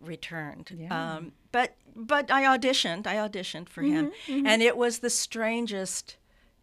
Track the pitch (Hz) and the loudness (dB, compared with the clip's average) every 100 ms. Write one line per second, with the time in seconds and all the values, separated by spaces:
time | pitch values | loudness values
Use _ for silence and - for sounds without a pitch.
0 | 160 - - 165 147 160 160 170 165 165 | -14 -12 -10 -8 -10 -12 -16 -14 -8 -6
1 | 165 160 165 - _ 247 247 - _ 226 | -6 -8 -12 -16 _ 0 0 -4 _ -14
2 | 226 285 - 269 269 262 254 269 - 190 | 0 0 4 4 6 4 4 2 0 -2
3 | 208 214 214 196 185 160 175 - 285 311 | -2 -2 -2 -4 -8 -10 -12 -2 0 2
4 | 294 427 - 277 277 220 233 240 240 226 | 0 -4 -4 0 4 6 6 4 0 0
5 | 240 - - 226 220 233 233 196 185 - | -2 -2 -2 -2 -2 -2 -2 -4 -4 -8
6 | - - _ _ _ _ | -10 -20 _ _ _ _